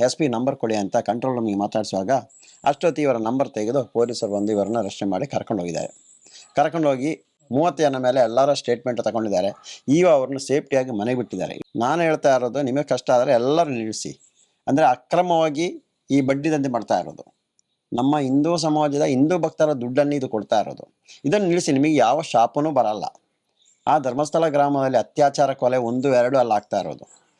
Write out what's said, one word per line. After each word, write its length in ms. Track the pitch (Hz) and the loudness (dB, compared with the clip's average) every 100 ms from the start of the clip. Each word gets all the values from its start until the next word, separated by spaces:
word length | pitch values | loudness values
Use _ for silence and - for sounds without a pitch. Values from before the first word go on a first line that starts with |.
| 123 | 0
"ಎಸ್ 100 | - | 2
ಪಿ 120 | 151 | 0
ನಂಬರ್ 280 | 117 127 131 | 0 -2 -2
ಕೊಡಿ" 200 | 117 107 | -2 -2
ಅಂತ 220 | 98 120 | -2 -2
ಕಂಟ್ರೋಲ್ 380 | 107 117 131 123 | -2 -2 -2 -2
ರೂಮಿಗೆ 220 | 113 101 | -2 -2
ಮಾತಾಡಿಸುವಾಗ 540 | 104 110 104 95 95 131 - _ - _ | -2 -2 -4 -4 -2 -2 -4 _ -20 _
ಅಷ್ಟೊತ್ತಿಗೆ 420 | - 147 175 143 147 | -4 0 -2 0 0
ಇವರ 120 | 120 | 0
ನಂಬರ್ 320 | 110 131 139 | 0 -2 -2
ತೆಗೆದು 340 | - 107 139 | -4 -2 -2
ಪೊಲೀಸರು 480 | 113 117 117 113 107 | -2 -2 -2 -2 -4
ಬಂದು 200 | 101 104 | -2 -2
ಇವರನ್ನ 300 | 104 98 117 | 0 0 -2
ರಕ್ಷಣೆ 280 | 95 - 101 | -4 -6 -4
ಮಾಡಿ 180 | 95 135 | -4 -4
ಕರ್ಕೊಂಡು 340 | - - 107 | -6 -4 -6
ಹೋಗಿದ್ದಾರೆ. 260 | 87 80 - - _ _ _ - - - | -6 -6 -8 -12 _ _ _ -20 -6 -2
ಕರ್ಕೊಂಡು 340 | 151 165 151 | 0 0 -2
ಹೋಗಿ 320 | 131 139 156 _ _ - | -2 -4 -8 _ _ -6
ಮೂವತ್ತು 320 | 123 170 139 | -2 0 2
ಜನ 140 | 151 131 | 0 0
ಮೇಲೆ 220 | 127 135 | 0 2
ಎಲ್ಲರ 340 | 117 117 143 | 2 2 2
ಸ್ಟೇಟ್ಮೆಂಟ್ 500 | 139 - 117 131 117 | 0 -2 -4 -4 -4
ತಗೊಂಡಿದ್ದಾರೆ. 800 | 110 113 107 95 95 - - - - | -2 -2 -2 0 -2 -4 -14 -10 0
ಈಗ 180 | 151 180 | 2 4
ಅವ್ರನ್ನ 300 | 147 127 135 | 4 2 -6
ಸೇಫ್ಟಿಯಾಗಿ 540 | - 139 143 135 131 | -2 -2 0 -2 -2
ಮನೆಗೆ 260 | 110 110 127 | -4 -2 -2
ಬಿಟ್ಟಿದ್ದಾರೆ. 420 | 110 95 82 - - 95 | -4 -6 -8 -8 -10 -4
ನಾನು 260 | 123 160 | -2 0
ಹೇಳ್ತಾ 340 | 165 147 147 131 | 0 2 2 2
ಇರೋದು, 260 | 123 120 | 0 -2
ನಿಮಗೆ 220 | 139 131 | -2 -2
ಕಷ್ಟ 280 | 147 127 - | -2 -2 2
ಆದ್ರೆ 220 | 127 131 | 2 4
ಎಲ್ಲರೂ 360 | 123 123 156 160 | 2 2 2 0
ನಿಲ್ಲಿಸಿ. 500 | 120 110 104 - - _ _ _ _ - | -2 -6 -8 -10 -14 _ _ _ _ -2
ಅಂದ್ರೆ 180 | 135 156 | 2 4
ಅಕ್ರಮವಾಗಿ 960 | 127 - 170 180 165 160 143 175 - _ _ - | 2 0 0 2 2 0 0 -4 -6 _ _ -2
ಈ 100 | 139 | 0
ಬಡ್ಡಿ 300 | 131 139 151 | 2 0 0
ದಂಧೆ 180 | 156 139 | 0 0
ಮಾಡ್ತಾ 300 | 120 101 98 | -2 -2 -2
ಇರೋದು, 340 | 78 76 - _ _ _ _ _ _ | -2 -12 -20 _ _ _ _ _ _
ನಮ್ಮ 240 | 113 131 151 | -2 0 0
ಹಿಂದೂ 400 | 135 135 156 170 | 0 0 2 0
ಸಮಾಜದ 440 | 156 151 151 143 | 0 0 0 0
ಹಿಂದೂ 360 | 151 131 147 180 | 0 2 2 2
ಭಕ್ತರ 360 | 160 - 156 | -2 0 0
ದುಡ್ಡನ್ನು 420 | 143 120 127 147 147 | 0 -2 0 0 0
ಇದು 140 | 131 | -4
ಕೊಡ್ತಾ 300 | 107 101 110 | -6 -2 -2
ಇರೋದು. 340 | 82 - - _ _ - 139 | -2 -6 -18 _ _ -8 -2
ಇದನ್ನು 200 | 202 190 | 0 2
ನಿಲ್ಲಿಸಿ, 260 | 170 170 | 0 0
ನಿಮಗೆ 240 | 135 151 151 | 2 2 4
ಯಾವ 260 | 113 143 | 2 2
ಶಾಪನೂ 500 | 160 120 117 - 151 | 0 2 2 0 -2
ಬರಲ್ಲ. 340 | 135 110 107 82 - _ _ _ _ _ _ - | 0 0 -2 -8 -12 _ _ _ _ _ _ 0
ಆ 120 | 151 | 0
ಧರ್ಮಸ್ಥಳ 480 | 127 123 151 165 160 | 0 -2 -2 0 2
ಗ್ರಾಮದಲ್ಲಿ 500 | 143 143 143 135 127 | 2 2 2 2 0
ಅತ್ಯಾಚಾರ 560 | - - 143 135 139 | 0 2 2 4 0
ಕೊಲೆ 240 | 135 127 127 | 2 0 0
ಒಂದು 380 | 117 127 139 127 | 0 0 2 2
ಎರಡು 240 | 120 135 | 4 2
ಅಲ್ಲ 120 | 120 | 2
ಆಗ್ತಾ 280 | 104 - 104 | 0 -2 -4
ಇರೋದು, 440 | 85 64 - _ _ _ | -4 -8 -14 _ _ _